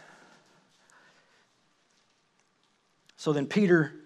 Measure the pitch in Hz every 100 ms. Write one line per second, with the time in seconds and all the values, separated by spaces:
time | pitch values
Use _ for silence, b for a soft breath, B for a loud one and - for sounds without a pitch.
0 | B B B B B B B _ b b
1 | b b b b b _ _ _ _ _
2 | _ _ _ _ _ _ _ _ _ _
3 | _ - 160 143 139 208 196 175 143 -